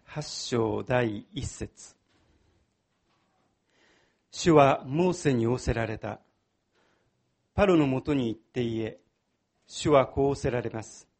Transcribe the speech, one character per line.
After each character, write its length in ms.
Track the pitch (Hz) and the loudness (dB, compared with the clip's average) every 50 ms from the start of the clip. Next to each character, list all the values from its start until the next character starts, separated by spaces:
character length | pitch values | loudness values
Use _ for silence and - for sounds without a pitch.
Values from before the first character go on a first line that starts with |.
| _ | _
八 200 | - - 151 151 | -16 -12 -12 -12
章 560 | - - - - - 131 117 113 107 107 107 | -10 -12 -12 -8 -4 -2 -2 0 0 -2 -4
第 460 | 101 - 127 123 123 113 104 104 - - - | -4 -2 -2 0 0 -2 -4 -8 -12 -14 -12
一 120 | 135 - | -10 -10
節。 520 | - - - 107 - _ - - - - _ _ _ _ _ _ _ _ _ _ _ _ _ _ _ _ _ _ _ _ _ _ _ _ _ _ _ _ _ _ _ _ _ _ _ _ _ _ _ _ _ _ _ _ _ _ _ | -10 -10 -12 -14 -14 _ -18 -20 -20 -20 _ _ _ _ _ _ _ _ _ _ _ _ _ _ _ _ _ _ _ _ _ _ _ _ _ _ _ _ _ _ _ _ _ _ _ _ _ _ _ _ _ _ _ _ _ _ _
主 220 | - - - 175 160 | -14 -2 2 6 8
は 300 | 151 139 135 143 - 139 | 8 8 8 6 2 -2
モ 240 | 131 135 160 180 185 | -4 -2 0 0 0
ー 40 | 175 | 0
セ 200 | - - 151 131 | 0 0 0 0
に 140 | 117 113 113 | 2 0 0
仰 100 | 127 123 | -2 -2
せ 160 | - - 113 | -2 -4 -2
ら 120 | 113 113 | -2 -2
れ 120 | 107 107 - | -4 -6 -8
た。 240 | - 107 107 - _ _ _ _ _ _ _ _ _ _ _ _ _ _ _ _ _ _ _ _ _ _ _ _ _ _ _ | -10 -10 -10 -12 _ _ _ _ _ _ _ _ _ _ _ _ _ _ _ _ _ _ _ _ _ _ _ _ _ _ _
「パ 120 | 180 202 | 2 4
ロ 100 | 196 180 | 4 4
の 120 | 160 147 135 | 4 4 2
も 120 | 131 131 | 0 -2
と 140 | - 156 147 | -2 -2 -2
に 160 | 139 123 113 | -2 -2 -4
行 80 | 107 - | -6 -8
っ 20 | |
て 240 | _ _ - 131 120 | _ _ -6 -6 -4
言 200 | 117 113 110 110 | -4 -4 -4 -6
え。 160 | 107 - - _ _ _ _ _ _ _ _ _ _ _ _ _ - | -6 -8 -12 _ _ _ _ _ _ _ _ _ _ _ _ _ -18
主 220 | - - - 165 | -12 -6 0 4
は 180 | 147 135 123 - | 4 4 4 2
こ 140 | - 143 | 0 -2
う 40 | 139 139 | 0 0
仰 80 | 139 | 0
せ 140 | - - 139 | -2 -4 -4
ら 120 | 117 123 | -4 -4
れ 80 | 113 113 | -4 -6
ま 120 | 110 110 | -8 -10
す。 280 | 107 - - - - _ _ _ | -12 -14 -18 -20 -20 _ _ _